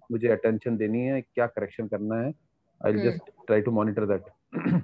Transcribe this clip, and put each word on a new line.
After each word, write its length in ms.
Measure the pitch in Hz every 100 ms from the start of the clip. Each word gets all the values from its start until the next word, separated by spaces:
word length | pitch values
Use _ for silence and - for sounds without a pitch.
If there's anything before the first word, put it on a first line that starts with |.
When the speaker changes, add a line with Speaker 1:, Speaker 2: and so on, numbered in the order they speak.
| -
Speaker 1:
मुझे 160 | 113 117
attention 500 | 107 113 110 120 110
देनी 220 | 107 117
है, 220 | 127 135
क्या 260 | - - 117
correction 400 | 110 101 - 107
करना 280 | 104 107 113
है। 180 | 131 151 _ _ _ - 104
I'll 100 | 208
Speaker 2:
हम्म। 140 | 190
Speaker 1:
just 420 | - - _ -
try 160 | 107 113
to 120 | 110
monitor 320 | 107 104 104
that 100 | 95 - _ _ - - 170